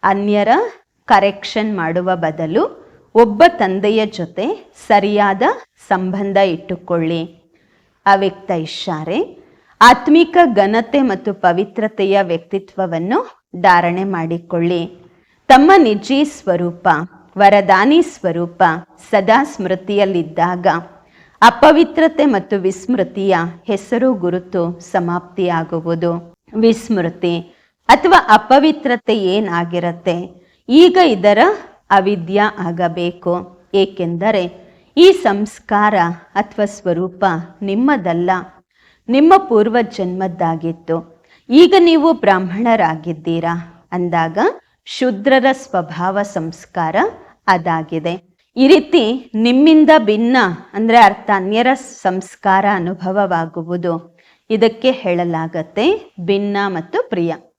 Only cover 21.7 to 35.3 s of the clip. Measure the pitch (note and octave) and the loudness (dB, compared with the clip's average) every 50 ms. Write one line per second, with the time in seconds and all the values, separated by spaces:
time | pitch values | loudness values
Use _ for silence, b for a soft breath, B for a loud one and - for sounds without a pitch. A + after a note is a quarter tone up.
21.7 | D#4 D4+ E4+ D#4+ - - D#4 D#4+ D#4 D#4 D4 C#4+ A#3 G3 F#3 - G#3+ G3 F3+ F#3+ | 6 6 2 0 2 0 0 0 2 0 0 0 0 0 -2 -4 -6 -2 -2 -4
22.7 | G3 - - - B3 A#3+ F#3+ - - G3+ F#3+ G3 F#3 E3+ E3+ F3 E3+ - _ - | -4 -4 -6 -6 -2 -2 -4 -4 -4 -4 -2 0 0 0 -2 -4 -8 -14 _ -6
23.7 | G#3 G3 - - B3 A#3 B3+ C4 B3+ G3 F3 F3 F3+ F#3 F3+ F3+ - F#3+ E3+ E3+ | -6 -6 -4 -4 -4 0 0 0 -2 0 -4 -4 -4 -4 -8 -6 -4 -4 -4 -4
24.7 | F3 E3+ - - - F3+ F3 E3+ F3 F3+ F3 F3 - - F#3+ F3 E3+ E3 E3 D#3+ | -6 -10 -16 -6 -4 -4 -2 -2 -4 -6 -8 -10 -6 -4 -4 -2 -2 -4 -4 -6
25.7 | E3+ E3 D#3+ E3 E3+ E3 E3+ E3+ E3+ E3+ E3+ - _ _ _ _ - G#3+ A3 A3+ | -8 -8 -4 -4 -6 -4 -2 -4 -4 -6 -10 -16 _ _ _ _ -4 0 2 2
26.7 | A3 A3+ - - A3+ F#3+ E3+ E3 E3 - - F3 E3+ E3+ E3+ b b b b b | 2 0 -4 -4 -4 -2 -2 -4 -6 -4 -4 -4 -4 -4 -8 b b b b b
27.7 | b b _ - A#3+ C4 - F4 F4+ F4 - - G#3+ - - - B3+ C#4 C#4 D#4 | b b _ 2 2 2 4 4 4 4 4 4 2 2 4 4 4 4 4 2
28.7 | D4+ D4+ - C4+ A#3+ A#3+ _ - G#3+ G#3 G3 F3+ F#3 G#3 A3 G3 E3+ E3+ E3+ E3+ | 0 0 -2 -4 -4 -2 _ -2 -2 0 0 0 0 0 -2 -2 -4 -4 -4 -4
29.7 | F3 F3 E3+ F3 E3+ E3+ - F#3+ E3+ F3 F3+ - - b b b b b b - | -4 -4 -4 -4 -6 -4 -4 -4 -4 -4 -6 -12 -16 b b b b b b 2
30.7 | A#3+ D4+ F4 F4+ F4+ F#4 F4+ D#4+ A3+ F#3+ F3 G#3 G#3 G#3 C#4 F#4+ A4 - - - | 6 6 6 6 6 4 2 2 2 2 2 2 4 4 4 2 2 -4 -10 -20
31.7 | - _ _ _ G3 G3 F#3 G3 G#3 F3+ E3 D#3+ F#3+ G3+ G#3 G#3+ - - F3+ E3+ | -20 _ _ _ 2 2 2 2 -2 -4 -6 -4 0 0 0 0 -2 -6 -8 -8
32.7 | E3+ E3+ F3+ E3+ E3 F3+ F3 F3 F3 F3 - F#3 F3 F3+ F3+ - - _ _ _ | -4 -4 -4 -4 -4 -4 -6 -6 -8 -6 -6 -4 -4 -4 -6 -12 -20 _ _ _
33.7 | - G3 F#3+ G3 F#3+ - F3+ E3+ E3+ E3+ F#3+ A3 A3 G3 F3 F3 - b b b | 0 0 0 0 -2 -8 -6 -6 -4 -2 -2 -2 0 -2 -2 -4 -10 b b b
34.7 | b b b b b C#4+ E4+ F#4+ F#4 F#4 - A3 | b b b b b 6 6 6 6 4 0 -2